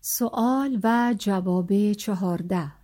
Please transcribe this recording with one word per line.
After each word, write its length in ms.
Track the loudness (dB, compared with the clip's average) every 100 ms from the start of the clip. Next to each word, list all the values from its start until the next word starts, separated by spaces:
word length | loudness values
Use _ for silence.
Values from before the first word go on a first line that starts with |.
| -6
سوال 720 | -4 -2 0 0 2 0 0
و 320 | 2 2 2 0
جواب 760 | 0 0 2 0 2 2 2
چهارده. 760 | 0 -2 -2 -2 -2 -2 -4 -4 -10